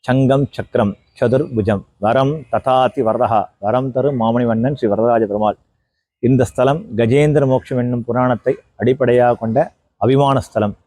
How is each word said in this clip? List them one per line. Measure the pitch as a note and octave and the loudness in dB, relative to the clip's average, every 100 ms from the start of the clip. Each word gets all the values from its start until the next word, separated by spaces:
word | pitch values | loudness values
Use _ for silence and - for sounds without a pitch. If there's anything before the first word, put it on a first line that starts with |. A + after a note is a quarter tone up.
சங்கம் | - C3 C3 C3+ C#3 | -2 0 2 0 -2
சக்கரம் | - G#2+ A#2+ G#2 - _ - | -6 -6 -2 -2 -4 _ -4
சதுர்புஜம் | B2 C3 D#3 A#2 G#2 G2 - _ | 0 0 -2 -2 -2 -2 -6 _
வரம் | G#2 B2 C3+ D#3 C3+ | -2 0 0 -4 -6
ததாதி | A2+ - C3 B2+ - | -4 0 0 0 0
வரதஹா, | A2 A2 A#2 A2 F#2+ _ | -2 0 0 0 -2 _
வரம் | G2+ B2 C3 | -2 -2 -2
தரும் | B2 C3+ C3+ | -2 -2 0
மாமணி | A2+ A#2+ A#2+ | 0 0 0
வண்ணன் | A2+ B2 C#3+ | 0 -2 -2
ஸ்ரீ | A2+ | -2
வரதராஜ | G2+ A#2 A#2 | 0 2 2
பெருமாள். | A2 G#2 G#2+ G2 _ _ _ _ _ _ | 2 2 0 -2 _ _ _ _ _ _
இந்த | A#2 C3 | 0 2
ஸ்தலம் | B2 - B2+ D3+ - G#2+ | 0 0 0 0 -6 -2
கஜேந்திர | A#2 C3+ D3+ D3+ C3+ | 0 2 2 2 2
மோட்சம் | C3 - B2+ | 0 -2 -4
என்னும் | B2 B2 | -2 -4
புராணத்தை | A#2 A#2+ B2+ A#2 - C#3 _ _ | -4 -2 0 0 -2 -4 _ _
அடிப்படையாக | A#2 C3 B2 A#2+ B2 A#2+ | -2 0 2 4 2 0
கொண்ட | A2+ A2+ D#3+ _ _ _ | -2 -2 -2 _ _ _
அபிமான | A2+ C3+ C#3+ C3 | 0 2 2 0
ஸ்தலம். | - A2+ G#2 G2+ | -2 -4 -4 -4